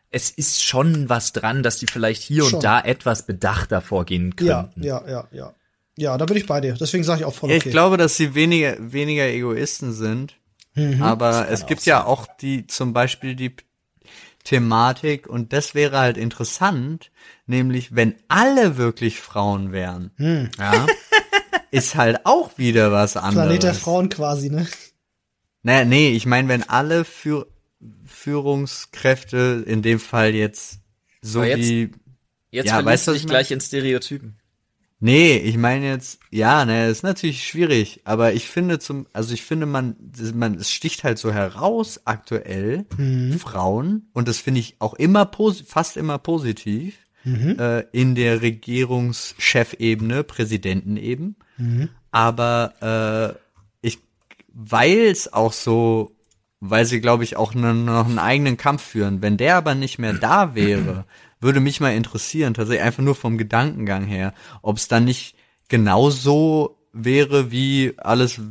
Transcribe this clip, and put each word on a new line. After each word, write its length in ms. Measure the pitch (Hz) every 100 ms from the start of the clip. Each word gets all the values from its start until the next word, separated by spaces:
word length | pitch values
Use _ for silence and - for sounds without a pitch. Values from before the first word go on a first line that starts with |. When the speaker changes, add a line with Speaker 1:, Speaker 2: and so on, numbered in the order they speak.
| _
Speaker 1:
es 160 | 123 -
ist 340 | - - -
schon 460 | - 127 160 156 131
was 240 | 117 -
dran, 300 | 110 110 131
dass 140 | 120 -
die 80 | 117
vielleicht 340 | 120 110 110
hier 220 | - 151 139
und 60 |
Speaker 2:
Schon. 100 | 156
Speaker 1:
da 180 | 110 120
etwas 460 | - 131 123 110 -
bedachter 560 | 92 98 101 - 95
vorgehen 520 | - 95 85 90 90 -
Speaker 2:
Ja, 240 | 175 127
Speaker 1:
könnten. 200 | 92 -
Speaker 2:
ja, 200 | 143 127 -
ja, 180 | 123 -
ja. 220 | 131 131 - _ _ _ -
Ja, 200 | 143 127
da 80 | 160
bin 120 | 208
ich 80 | 202
bei 160 | 147
dir. 120 | 135 120
Deswegen 240 | 156 185
sag 160 | 160 165
ich 60 | 147
auch 80 |
voll 160 | - 143
Speaker 3:
Ja, 60 | 160
Speaker 2:
okay. 120 | 135
Speaker 3:
ich 20 |
glaube, 240 | 156 185 185
dass 180 | 160 -
sie 160 | 151 139
weniger, 400 | 165 170 143 -
weniger 460 | 113 139 147 147 131
Egoisten 640 | 120 123 113 147 - 127
sind. 420 | 110 110 120 143 _ _ _ _ 147
Speaker 2:
Mhm. 260 | 147 135
Speaker 3:
Aber 260 | 113 113 117
Speaker 2:
Das 120 | 117 110
kann 80 |
Speaker 3:
es 100 | 107
Speaker 2:
auch 40 | -
Speaker 3:
gibt 180 | 151 165
ja 120 | 131
Speaker 2:
sein. 80 | -
Speaker 3:
auch 200 | 127 - -
die, 240 | 135 135 -
zum 260 | - 127
Beispiel 420 | 120 123 - 131 127
die 140 | 127
P-, 140 | - - _ _ _ _ - - _
Thematik, 840 | - 131 117 113 123 131 151 143 -
und 260 | 120 113
das 200 | 139 - 147
wäre 240 | 147 135
halt 180 | 127 113
interessant, 920 | 113 - 117 - 196 147 131 165 - _ - - -
nämlich 480 | 127 127 127 120 117
wenn 200 | 113 - -
alle 500 | 170 262 269 202 131
wirklich 420 | 120 - 117 -
Frauen 520 | - 104 101 98 98
wären, 400 | 95 90 90 90 -
Speaker 2:
Hm. 320 | 151 160 117 -
Speaker 3:
ja, 260 | 101 453 262 440 - 415 427
<laughs> 440 | 392 - 349 -
ist 240 | 135 - 156
halt 300 | 117 120 196
auch 320 | 311 - -
wieder 340 | 123 113 107
was 240 | 101 104 -
anderes. 300 | 95 101 156
Speaker 2:
Planet 160 | 175
der 100 | 180
Frauen 360 | - 170 180 185
quasi, 400 | - 147 147 139
ne? 180 | 151 165 - - _ _ _ _ _ _ _
Speaker 3:
Naja, 240 | 120 135 120
nee, 240 | 135 147
ich 160 | 117 123
mein, 220 | 123 131
wenn 180 | 123 -
alle 380 | 123 151 170 160
Führ-, 420 | - 151 147 - _ _ _ 113 104
Führungskräfte, 1600 | - - 143 143 139 139 139 - - - 135 131 - 123 127 120 110
in 160 | 110
dem 180 | 113 113
Fall 360 | - 117 110 107
jetzt 440 | 107 - - - _ _ _ _
so 180 | 110 113
Speaker 1:
Aber 80 | 117
jetzt, 100 | 120 117
Speaker 3:
wie, 220 | 117 113 - _ _ _ _ _
Speaker 1:
jetzt 160 | 120 104
Speaker 3:
ja, 60 | 113
Speaker 1:
verliest 40 | 113
Speaker 3:
weißt 160 | 123 165
du, 40 |
Speaker 1:
du 20 |
Speaker 3:
was 20 | 147
Speaker 1:
dich 60 |
Speaker 3:
ich 20 | 156
mein? 20 |
Speaker 1:
gleich 220 | 131 -
in 100 | 135
Stereotypen. 800 | - 139 131 127 - 139 113 104 _ _ _ _ _ -
Speaker 3:
Nee, 360 | 110 147 170 131
ich 200 | 110 113
meine 300 | 120 135 139
jetzt, 320 | 131 - - _
ja, 320 | 107 110 151
ne, 240 | 120 113 113
ist 160 | 110
natürlich 420 | 190 185 165 127 -
schwierig, 540 | 160 170 123 101 - -
aber 260 | 110 117
ich 140 | 98 -
finde 320 | 175 180 160
zum, 260 | - 139 -
also 220 | 107 113
ich 100 | 117
finde, 220 | - 160 147
man, 320 | 139 123 -
das, 340 | - 123 113
man, 220 | 117 117 87
es 160 | 101
sticht 320 | - 160 -
halt 140 | 143 107
so 160 | 113
heraus 640 | 104 95 92 180 226 220 - -
aktuell, 800 | 110 - 113 - 95 104 156 208 -
Speaker 2:
Mhm. 420 | 135 127 127 165
Speaker 3:
Frauen, 720 | - 98 92 107 160 214 -
und 160 | 127 120
das 80 | 110
finde 240 | - 131
ich 140 | 113 -
auch 140 | 107
immer 320 | - 156 208 202
posi-, 400 | - 214 190 -
fast 320 | 156 165 -
immer 220 | 156 143
positiv, 760 | - 165 123 107 104 107 180 - _ _ 127
Speaker 2:
Mhm. 340 | 120 156 139
Speaker 3:
äh, 220 | 120 117 -
in 240 | 120 127 123
der 260 | 117 117
Regierungschefebene, 1800 | 117 110 - 123 123 123 123 117 - - - 123 117 - 113 110 113 131
Präsidentenebene. 1120 | 147 - 110 107 95 95 98 104 110 127 185 208 _ -
Speaker 2:
Mhm. 320 | 120 120 156 - _
Speaker 3:
Aber, 1200 | 117 117 117 120 117 113 - 110 113 110 110 107 - _ _ _ _
äh, 40 | 117
ich, 120 | - _ _ _ - _
weil's 800 | 120 107 113 139 208 220 180 -
auch 180 | 107 113
so, 640 | - 120 113 117 113 104 _ _ _ _ _
weil 240 | 98 107 117
sie, 160 | 123
glaub 200 | 117 120
ich, 140 | 117 -
auch 180 | 107 120
ne-, 180 | 117
noch 320 | 117 117 117 117
einen 140 | 113
eigenen 360 | 95 139 139 120
Kampf 280 | 143 147
führen. 380 | - 110 101 95
Wenn 140 | 104 104
der 220 | 139 180
aber 180 | 156 135
nicht 240 | 135 -
mehr 140 | 113
da 420 | 87 113 190 180 113
wäre, 500 | 101 101 95 92 - -
<clears throat> 160 | _ _
würde 200 | 123 139
mich 200 | 139 -
mal 120 | 139
interessieren, 600 | 110 117 110 - 156 139
tatsächlich 300 | 113 110 120 110
einfach 180 | 123
nur 120 | 139 135
vom 220 | 117 113
Gedankengang 680 | 107 117 147 151 104 98 98
her, 280 | 98 98 - - 101
ob's 260 | 107 110 -
dann 160 | 117 120
nicht 300 | 123 - - _ _ -
genauso 1120 | 120 104 98 143 131 139 147 160 156 147 _ _
wäre, 580 | 113 120 139 135 139 123
wie 420 | 123 135 139 131 -
alles, 400 | - 120 123 117 107